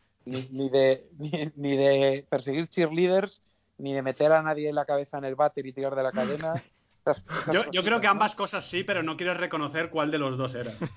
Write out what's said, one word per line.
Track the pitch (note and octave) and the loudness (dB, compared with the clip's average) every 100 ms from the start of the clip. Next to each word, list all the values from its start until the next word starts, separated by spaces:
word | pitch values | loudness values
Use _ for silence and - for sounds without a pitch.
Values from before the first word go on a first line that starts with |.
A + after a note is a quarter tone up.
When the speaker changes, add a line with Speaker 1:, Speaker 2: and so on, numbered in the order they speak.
| _ _ | _ _
Speaker 1:
ni, | B2 B2+ C3 | -10 -8 -6
ni | C3 C3+ | -4 0
de, | C3+ C3+ C3 - | 4 4 2 -4
<laughs> | - | -12
ni, | D3+ E3 D3+ | -6 -4 -4
ni | C#3+ C#3+ | -4 0
de | C3+ C#3 C#3 C#3 C#3 - | 4 4 6 4 2 -2
perseguir | C#3 C#3 C#3 E3 | -4 -2 -4 -2
cheerleaders, | - D#3+ D#3+ F3+ F#3+ G3 - _ _ _ - | 0 0 2 4 2 0 -8 _ _ _ -10
ni | C#3 | -6
de | C#3 | -4
meter | C3 B2+ D3+ | -2 2 6
a | D#3+ | 6
nadie | D#3 D3+ D3+ | 4 -2 -2
en | |
la | D3 | -2
cabeza | C#3+ C#3+ C#3 C#3+ | 0 -2 -2 -6
en | |
el | C3+ | -4
váter | C3 D3 C#3+ | 0 0 0
y | C3 | -8
tirar | C3 C3+ | -6 -4
de | C3+ | -2
la | C3 | -2
cadena. | B2+ B2 D3 D#3+ | -2 -2 -4 -4
Speaker 2:
<laughs> | E3 - _ _ _ | -6 -8 _ _ _
Speaker 1:
Esas, | - C#3+ - - | -2 -2 -4 -6
esas | D#3 | 0
Speaker 2:
Yo, | F3 A3 | 0 0
yo | F3+ | 0
creo | |
Speaker 1:
cositas, | F#3+ A#3 | 2 2
Speaker 2:
que | |
Speaker 1:
¿no? | G3+ | 4
Speaker 2:
ambas | G3+ G#3+ | 4 2
cosas | - G3 F#3+ - | 0 -6 -6 -6
sí, | F3 | -4
pero | F#3 F#3+ | -2 -2
no | D#3+ D#3 | -2 -4
quiero | F3+ | -4
reconocer | F3 F3+ - C#3+ D#3 E3 | -2 -4 -4 -4 -4 -4
cuál | D#3+ D3+ | -2 0
de | D3+ | 0
los | C#3 C3 | -2 -2
dos | B2+ | -4
era. | B2 A#2+ - D#3 | -6 -8 -8 -10